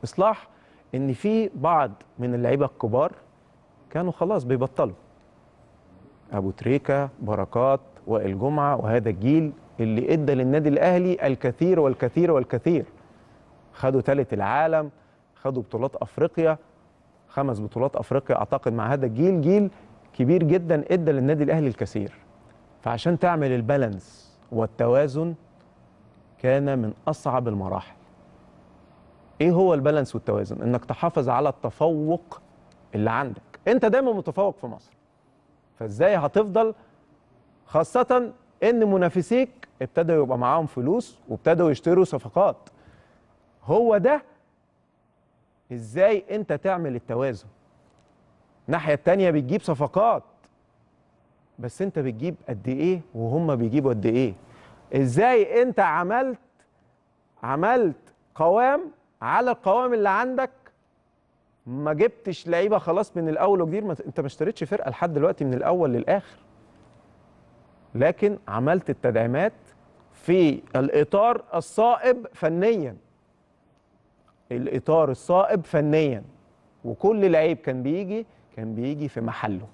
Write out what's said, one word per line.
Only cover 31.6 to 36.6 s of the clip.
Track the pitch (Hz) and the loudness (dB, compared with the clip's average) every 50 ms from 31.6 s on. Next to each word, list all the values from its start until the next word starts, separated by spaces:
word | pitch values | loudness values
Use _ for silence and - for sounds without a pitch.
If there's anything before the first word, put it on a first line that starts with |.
| - 120 - - 151 165 165 151 151 156 170 170 - - - - _ _ _ _ _ _ _ _ - _ - | -8 -10 -2 0 0 0 2 0 0 -2 -2 -4 -4 -14 -20 -20 _ _ _ _ _ _ _ _ -20 _ -4
اللي | 104 104 110 | -2 -2 0
عندك. | 113 123 143 127 107 - _ _ - - _ 185 | 0 -2 -4 -4 -8 -14 _ _ -20 -6 _ 0
انت | 233 262 - | 2 2 4
دايما | 220 208 262 269 254 | 2 2 2 2 0
متفوق | 226 196 - - - - 202 196 160 - | -2 -2 -4 -6 -2 -2 -2 -2 -2 -6
في | - | -14
مصر، | 123 110 107 _ _ _ _ _ _ _ _ _ _ _ _ _ _ _ _ _ _ _ _ | -14 -14 -16 _ _ _ _ _ _ _ _ _ _ _ _ _ _ _ _ _ _ _ _
فازاي | 117 110 101 107 156 190 208 | -12 -12 -2 2 2 4 4
هتفضل؟ | 175 147 143 - 196 220 208 180 220 | 2 0 0 0 0 0 2 2 0